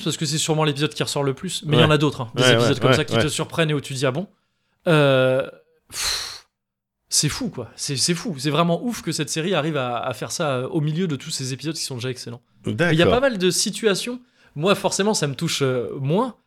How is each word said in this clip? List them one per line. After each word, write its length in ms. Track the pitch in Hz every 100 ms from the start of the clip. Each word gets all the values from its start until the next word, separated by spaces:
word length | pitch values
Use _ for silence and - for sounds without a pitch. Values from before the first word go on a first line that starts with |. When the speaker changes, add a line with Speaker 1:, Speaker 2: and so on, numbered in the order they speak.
Speaker 1:
parce 140 | 160 135
que 80 | 151
c'est 120 | 156
sûrement 260 | - 156
l'épisode 300 | 151 135 151
qui 80 | -
ressort 200 | 131 147
le 100 | 139
plus, 300 | 135 185 - 160
mais 120 | 156
il 20 |
y 20 |
Speaker 2:
Ouais. 40 | 156
Speaker 1:
en 40 |
a 60 | 151
d'autres, 240 | 147 -
hein, 100 | 113 117
des 80 |
Speaker 2:
Ouais, 100 | 127
Speaker 1:
épisodes 200 | 117 117 -
Speaker 2:
ouais, 40 |
Speaker 1:
comme 120 | 127
Speaker 2:
ouais, 40 | 127
Speaker 1:
ça 100 | 151
qui 100 | 113
Speaker 2:
ouais. 80 |
Speaker 1:
te 40 | 147
surprennent 420 | - 156 - 160
et 40 |
où 80 | 147
tu 120 | -
dis, 120 | 131 135
ah 60 |
bon ? 160 | 135 202 _ _ _ _ _ -
Euh, 580 | 156 143 131 131 131 - - _ _ _
pff, 580 | - - - - - _ _ _ _ _ _ -
c'est 180 | - 151
fou, 220 | - 247
quoi. 200 | - 104 -
C'est, 220 | - 135
c'est 160 | -
fou. 220 | 170 254 135
C'est 120 | 147
vraiment 300 | 143 170 170
ouf 180 | 240 226
que 100 | -
cette 180 | 156 147
série 240 | 160 165
arrive 220 | 175 151 147
à, 200 | 123 120
à 160 | 98
faire 180 | 120 131
ça, 200 | - 156
euh, 160 | 127 127
au 100 | 165
milieu 280 | 147 156 190
de 80 | 135
tous 140 | 160
ces 200 | - 127
épisodes 220 | 127 143 156
qui 80 |
sont 120 | - 127
déjà 160 | 127
excellents. 300 | 123 - 120 _ _ -
Speaker 2:
D'accord. 280 | 107 170
Speaker 1:
Il 60 | 160
y 40 |
a 40 | 180
pas 120 | 233
mal 180 | 277 202
de 120 | 180
situations. 680 | 175 220 196 220 190 240 247 _ _ _ 143
Moi, 180 | 180 202
forcément, 380 | 185 - 202
ça 140 | 202 143
me 80 | 135
touche, 260 | 165 -
euh, 260 | 135 127 98 -
moins. 360 | 135 180 254 -